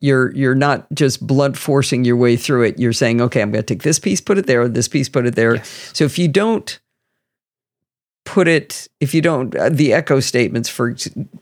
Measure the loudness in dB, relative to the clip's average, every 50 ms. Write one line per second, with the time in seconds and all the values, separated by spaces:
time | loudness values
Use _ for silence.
0 | -2 0 2 2 0 0 -2 -2 0 0 2 2 2 0 0 -2 -4 _ -2 0
1 | 0 0 0 -2 -2 0 2 2 2 0 -2 -4 -4 0 0 0 0 0 0 0
2 | 2 2 2 4 4 2 2 2 0 0 0 2 2 0 0 0 -2 0 0 0
3 | 0 2 2 2 0 0 0 0 0 0 -2 -4 -2 -4 -6 -2 -2 -2 -2 0
4 | 0 -2 -2 -2 0 0 0 0 2 2 2 2 2 2 0 -2 -2 0 -2 -2
5 | -2 0 -2 0 0 0 0 2 2 2 2 0 -2 -8 -16 -18 -18 -14 -2 -2
6 | 0 0 0 0 0 2 2 2 0 0 -2 -4 -6 -10 -16 -18 _ _ _ _
7 | _ _ _ _ _ _ _ _ _ _ _ _ _ _ _ _ _ _ _ _
8 | _ _ _ _ _ -2 0 2 2 4 2 2 0 -4 -10 -14 -14 -18 _ _
9 | -4 0 0 2 2 2 0 0 -2 -4 -4 -2 0 0 2 2 2 4 2 0
10 | 2 2 0 0 0 0 0 0 0 0 -2 -4 -4 -6 -4 -2 -2 -2 -4 -6
11 | -10 -10 -10 -10 -12 -12 -14 -10